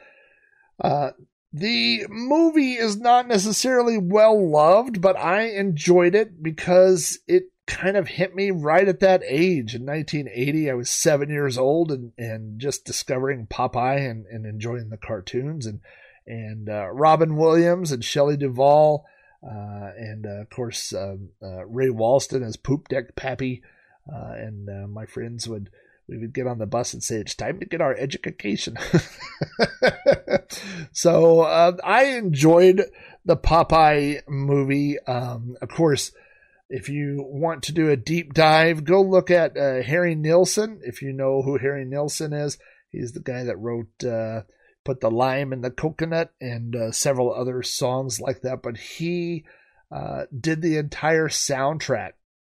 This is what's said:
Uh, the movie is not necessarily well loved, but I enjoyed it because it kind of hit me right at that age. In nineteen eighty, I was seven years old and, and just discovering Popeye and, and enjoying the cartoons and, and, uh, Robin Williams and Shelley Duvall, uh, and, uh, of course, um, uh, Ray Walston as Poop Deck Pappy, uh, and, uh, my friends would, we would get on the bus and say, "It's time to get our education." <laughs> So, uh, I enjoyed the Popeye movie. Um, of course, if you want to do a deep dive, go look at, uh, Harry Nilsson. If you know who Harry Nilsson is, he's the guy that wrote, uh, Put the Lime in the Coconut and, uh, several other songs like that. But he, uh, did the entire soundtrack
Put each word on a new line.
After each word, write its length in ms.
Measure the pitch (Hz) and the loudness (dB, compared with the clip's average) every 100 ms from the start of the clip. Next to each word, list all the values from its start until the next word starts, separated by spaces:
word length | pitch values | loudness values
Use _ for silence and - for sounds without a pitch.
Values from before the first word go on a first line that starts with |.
| _ _ _ _ _ _ _ - | _ _ _ _ _ _ _ -4
Uh, 300 | - 143 139 - _ _ _ | -2 0 -4 -8 _ _ _
the 520 | 151 214 233 233 226 202 | -6 -2 0 0 -2 -6
movie 680 | 214 254 311 330 311 262 | -8 0 2 4 4 0
is 240 | 240 226 208 | 0 -2 0
not 300 | 240 247 247 | 4 4 4
necessarily 720 | 214 214 196 254 254 240 220 | 0 0 -2 0 2 2 0
well 520 | 175 208 220 214 175 | 2 6 8 6 4
loved, 500 | 151 156 202 254 196 | 6 8 6 4 0
but 160 | 190 185 | 2 2
I 320 | 160 202 226 | 0 0 0
enjoyed 640 | 196 202 151 175 180 175 | -2 -2 0 4 6 6
it 280 | 202 208 170 | 4 2 -4
because 760 | 160 156 - 180 190 180 - - - | -8 -6 4 6 8 6 0 -8 2
it 240 | 185 - _ - | 2 2 _ -10
kind 300 | - 185 202 | -4 0 0
of 120 | 160 | -2
hit 260 | - 180 | -2 -4
me 160 | 180 196 | -2 -2
right 380 | 175 147 170 196 | 0 2 4 4
at 120 | 185 | 4
that 220 | 190 185 107 | 4 4 2
age. 480 | 143 185 156 110 | 0 2 0 -4
In 100 | 117 | -8
nineteen 440 | 131 156 151 147 131 | -8 -8 -6 -6 -6
eighty, 380 | 113 139 156 147 | -4 -2 -2 -2
I 40 | |
was 140 | 123 120 | -4 -4
seven 400 | - 160 143 156 | 0 2 2 0
years 300 | 147 143 123 | -2 -2 0
old 340 | 131 160 165 | 2 2 0
and, 200 | 131 120 - | -4 -8 -12
and 420 | 113 110 110 107 | -10 -10 -12 -8
just 280 | 139 - - | -8 -8 -8
discovering 600 | - - 127 135 131 110 | -10 -6 -4 -4 -6 -8
Popeye 640 | - 123 123 127 139 135 | -6 -4 -2 -2 -2 -4
and, 140 | 110 101 | -8 -12
and 200 | 113 107 | -12 -10
enjoying 420 | 107 117 120 110 | -8 -8 -8 -10
the 80 | 110 | -12
cartoons 720 | - 107 - 120 143 160 110 | -10 -10 -6 -6 -6 -8 -10
and, 140 | 101 - - - _ - | -12 -16 -20 -20 _ -16
and, 440 | 113 110 110 107 | -12 -12 -12 -8
uh, 180 | 104 95 | -6 -6
Robin 480 | 123 156 156 160 151 | 2 4 4 2 2
Williams 560 | 160 165 170 180 165 | 4 4 4 2 -2
and 100 | 127 | -6
Shelley 360 | - 151 143 143 | -4 0 0 0
Duvall, 640 | 139 123 139 151 151 147 - _ _ _ | -2 2 6 6 6 2 -6 _ _ _
uh, 460 | 104 107 104 101 101 | -16 -14 -12 -14 -14
and, 300 | 98 110 107 | -14 -14 -12
uh, 160 | 107 101 | -12 -12
of 80 | 110 | -12
course, 460 | - 117 - - | -10 -8 -8 -8
um, 360 | 95 98 95 95 _ | -8 -8 -10 -14 _
uh, 240 | 95 92 95 | -14 -14 -8
Ray 220 | 120 131 | -2 0
Walston 540 | 110 113 139 - 135 | 2 2 2 2 -6
as 140 | 117 - | -6 -8
Poop 320 | - 143 - | -4 -4 -4
Deck 260 | 131 117 | -6 -6
Pappy, 480 | - 131 127 131 123 _ _ _ _ - | -10 -8 -6 -6 -8 _ _ _ _ -18
uh, 220 | 113 113 113 | -16 -14 -14
and, 340 | 110 104 101 | -14 -14 -12
uh, 160 | 98 101 | -12 -12
my 180 | 104 | -14
friends 420 | 113 120 117 117 117 | -14 -12 -12 -12 -12
would, 200 | 110 98 _ _ _ - | -12 -14 _ _ _ -16
we 80 | 117 | -12
would 140 | 113 | -10
get 140 | 135 127 | -6 -6
on 120 | 117 | -6
the 80 | 101 | -4
bus 280 | 120 123 | -4 -4
and 80 | 117 | -8
say, 140 | - 110 | -6 -6
"It's 180 | - | -8
time 260 | - 113 185 | -8 -8 -8
to 60 | - | -6
get 140 | 170 | -2
our 120 | 147 | -2
education." 840 | 107 139 - - - - - - 117 | -2 -6 -8 -10 -8 -6 -6 -6 -10
<laughs> 60 | - 170 - - - - - - - - 254 - 277 - - - - - 202 180 151 | 0 0 0 -8 -20 -10 -8 -2 -2 0 0 2 2 2 0 -4 -4 -16 -14 -14 -12
So, 480 | - 170 165 165 165 | 0 4 6 8 8
uh, 360 | 160 165 175 180 | 6 4 4 2
I 220 | 180 226 | 2 4
enjoyed 800 | 277 247 196 139 156 170 185 190 - - - - | 4 0 -2 4 6 8 8 6 0 -8 -20 -4
the 120 | - 160 | 0 0
Popeye 840 | - 165 160 160 151 147 143 143 - | 4 4 6 6 6 4 0 -4 -8
movie. 720 | 139 139 143 135 143 143 143 | -4 0 0 2 0 -2 -4
Um, 560 | - 123 120 120 120 123 | -6 -6 -6 -10 -12 -12
of 80 | 123 | -8
course, 420 | - 165 131 - - _ _ _ _ - | 0 2 2 -2 -12 _ _ _ _ -14
if 220 | 127 - | -12 -8
you 340 | 147 143 143 135 | -6 -6 -6 -8
want 360 | 143 165 156 | -4 -4 -4
to 80 | - | -6
do 160 | 165 156 | 0 2
a 80 | 135 | 0
deep 380 | 147 170 143 | -2 -4 -2
dive, 500 | 143 156 160 165 156 | 4 6 6 4 2
go 160 | 147 190 | 2 4
look 300 | 190 185 180 | 4 4 4
at, 260 | 175 156 143 | 4 2 0
uh, 240 | 139 131 | -2 -2
Harry 320 | 120 170 175 | -2 0 0
Nilsson. 640 | 156 151 170 185 214 220 214 | 0 2 4 4 0 -4 -6
If 160 | 123 - | -14 -10
you 140 | 139 | -8
know 260 | 135 135 135 | -4 0 0
who 160 | 135 135 | 0 -2
Harry 300 | 135 143 127 | -2 -4 -6
Nilsson 480 | 143 147 - 151 | -6 -6 -6 -6
is, 240 | 147 143 - _ _ _ | -6 -6 -8 _ _ _
he's 220 | - 120 | -10 -10
the 80 | - | -10
guy 240 | - 123 | -10 -8
that 140 | 123 98 | -6 -6
wrote, 460 | 117 117 117 - | -6 -8 -10 -8
uh, 380 | 123 113 110 113 - _ _ _ | -6 -4 -4 -8 -12 _ _ _
Put 160 | - 131 | -8 -4
the 100 | 113 | -2
Lime 440 | 117 131 131 139 | 0 0 -2 -4
in 80 | 131 | -6
the 80 | 123 | -8
Coconut 640 | - 156 156 165 165 160 _ | -6 -6 -4 -4 -2 -4 _
and, 360 | 127 117 117 120 | -10 -8 -8 -6
uh, 160 | 113 | -4
several 400 | - 147 127 123 | -2 0 0 0
other 300 | 107 127 127 | -2 -4 -6
songs 580 | 120 - 127 131 131 107 | -6 -4 -2 -2 -4 -6
like 220 | - - | -6 -6
that. 200 | 127 127 | -8 -8
But 140 | 120 113 | -10 -12
he, 720 | - - 170 175 170 165 - _ _ _ _ | -14 -8 -6 -4 -4 -8 -12 _ _ _ _
uh, 340 | - - 139 - 127 | -12 -10 -10 -10 -6
did 220 | 156 160 | -4 -2
the 160 | 170 156 | 0 -2
entire 520 | 147 - 156 160 156 | -4 -4 0 0 0
soundtrack 840 | - - 135 139 156 - 113 92 - _ _ | -2 -4 -2 -2 -4 -4 -4 -6 -14 _ _